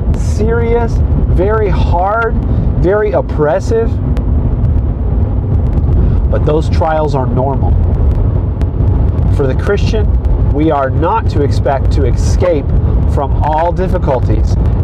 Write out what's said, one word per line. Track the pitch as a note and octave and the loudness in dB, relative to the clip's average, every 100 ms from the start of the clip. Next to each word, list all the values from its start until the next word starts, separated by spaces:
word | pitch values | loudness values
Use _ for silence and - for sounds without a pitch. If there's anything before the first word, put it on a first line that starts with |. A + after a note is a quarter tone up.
| - - | 0 -2
serious, | - - A3+ A#3 A#3 A#3 A3+ - - - - | 0 0 0 0 0 0 0 0 0 0 0
very | - G3 A3 G3+ | 2 2 0 0
hard, | - - F3 F#3+ A3+ A3+ A3+ - - - - | 0 0 0 0 -2 -2 -2 -2 -2 0 0
very | D#3+ G#3 G#3 | 0 0 0
oppressive. | E3+ B2+ - D3+ F#3 - A3+ A3+ - - - - - - - - - - - - - - - - - - - - - - - - | -2 -2 -2 0 0 -2 -2 0 -2 -2 -2 0 0 0 0 0 0 -2 -2 -2 -2 -2 -2 -2 -2 0 0 0 2 2 2 0
But | - D3 | 0 0
those | D#3 - | 0 0
trials | E3+ E3 D#3 D3+ C#3+ | 0 0 0 0 0
are | B2 | 0
normal. | B2 C3 C3 - - - - - - - - - - - - - - - - - - | 0 0 0 0 2 2 2 0 2 0 0 -2 -2 -2 0 0 2 0 0 0 0
For | C3+ | 0
the | |
Christian, | B2+ - G4+ - - - - - - - | 0 0 0 0 2 2 0 0 0 2
we | C#3+ D#3 | 2 2
are | C#3+ C3+ | 0 0
not | C3 E3 A3 - | 0 0 0 0
to | D#3+ | 0
expect | C#3 - D#3 C3+ - | 0 0 0 0 0
to | - - | 0 0
escape | - - - F#3 D3+ - - - - - | 0 2 2 2 0 0 0 2 0 0
from | - C#3 - | 0 0 0
all | D3 D#3 E3+ | 0 0 0
difficulties | E3 F#3 - D#3 B2+ - - - - - - | -2 -2 0 0 0 0 0 0 0 0 0